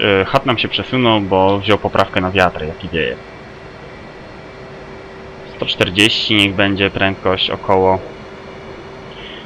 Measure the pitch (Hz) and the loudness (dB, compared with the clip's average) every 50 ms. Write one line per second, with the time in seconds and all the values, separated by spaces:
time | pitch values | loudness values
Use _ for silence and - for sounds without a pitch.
0 | - 107 98 95 90 - - - - 135 120 - - 104 - - - - 131 127 | 2 4 4 4 4 4 2 0 2 2 0 0 0 -2 -2 -2 -2 0 2 4
1 | 123 117 110 107 98 92 98 95 95 98 101 98 98 107 104 - - 101 - - | 4 6 4 4 4 4 4 6 6 6 4 4 4 2 2 2 2 0 2 2
2 | 95 - - 98 92 92 95 98 90 87 82 82 78 78 80 - 95 85 85 80 | 2 2 2 0 0 2 4 4 4 4 4 0 -6 -6 -6 -8 -8 -4 -2 0
3 | 69 62 60 - - - - - - - - - - - - - - - - - | 0 0 -2 -6 -10 -16 -16 -18 -18 -18 -18 -18 -18 -18 -16 -16 -16 -16 -16 -16
4 | - - - - - - - - - - - - - - - - - - - - | -16 -16 -16 -18 -18 -16 -16 -16 -16 -16 -16 -16 -16 -16 -16 -16 -16 -16 -16 -16
5 | - - - - - - - - - - - - 156 - - - 107 - 90 104 | -16 -16 -16 -16 -16 -16 -16 -16 -16 -14 -10 -8 -6 -4 0 0 0 0 2 2
6 | 104 113 - - - - 110 104 101 98 92 98 101 98 98 95 98 95 - - | 2 2 2 0 0 2 4 4 4 4 4 2 2 2 4 2 2 2 2 2
7 | 98 95 95 - - 95 92 92 - - - 92 - - 98 95 92 92 95 95 | 0 0 0 0 0 0 2 2 0 -2 -2 -2 0 2 4 6 6 6 4 2
8 | - - - - - - - - - - - - - - - - - - - - | 0 -6 -12 -14 -14 -16 -16 -16 -16 -16 -16 -16 -14 -14 -14 -14 -14 -16 -16 -16
9 | - - - - - - - - - | -16 -16 -14 -14 -14 -14 -14 -14 -14